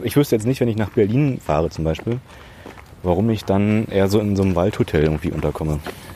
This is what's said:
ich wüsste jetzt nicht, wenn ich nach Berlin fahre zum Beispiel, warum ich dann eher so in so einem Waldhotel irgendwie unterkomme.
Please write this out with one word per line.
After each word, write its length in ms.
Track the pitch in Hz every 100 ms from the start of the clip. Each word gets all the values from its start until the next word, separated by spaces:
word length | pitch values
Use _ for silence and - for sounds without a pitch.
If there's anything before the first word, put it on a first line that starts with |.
ich 140 | 117 147
wüsste 200 | 147 117
jetzt 120 | 110
nicht, 120 | 131
wenn 100 | 120
ich 60 | 107
nach 140 | 101
Berlin 500 | - 101 120 147 123
fahre 300 | - 76 82
zum 140 | -
Beispiel, 340 | 80 80 110 123 - - - - - - - -
warum 260 | 90 87 113
ich 160 | 104 -
dann 400 | 98 101 107 -
eher 180 | 98 98
so 120 | 104
in 160 | 104 98
so 60 |
einem 140 | 95 85
Waldhotel 480 | 95 - 117 78
irgendwie 260 | 76 78 85
unterkomme. 480 | 78 78 - 78 76 - - -